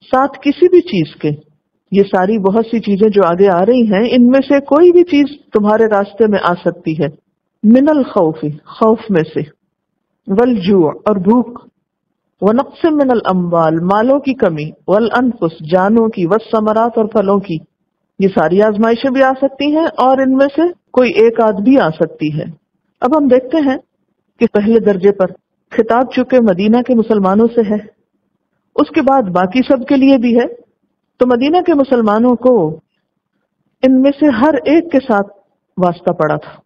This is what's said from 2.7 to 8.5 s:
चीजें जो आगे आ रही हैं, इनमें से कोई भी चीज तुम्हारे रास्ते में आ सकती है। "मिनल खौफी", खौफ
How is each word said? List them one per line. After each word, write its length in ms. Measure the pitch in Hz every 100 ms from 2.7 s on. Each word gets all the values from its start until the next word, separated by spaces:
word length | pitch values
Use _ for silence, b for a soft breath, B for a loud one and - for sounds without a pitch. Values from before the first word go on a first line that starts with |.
| 233
चीजें 300 | 208 196 220
जो 120 | 208
आगे 260 | 180 170 202
आ 120 | 175
रही 260 | 196 254 226
हैं, 160 | 190
इनमें 400 | 233 254 240 269
से 180 | 269 277
कोई 320 | 277 285 349
भी 120 | 349
चीज 360 | 349 285 277 - _
तुम्हारे 320 | 220 208 220 220
रास्ते 420 | 202 202 - 220
में 120 | 196
आ 140 | -
सकती 500 | 175 180 170 - 160
है। 60 | 147 147 _ _ _ _ 208
"मिनल 380 | 240 285 302
खौफी", 460 | 247 - 165 156
खौफ 500 | 147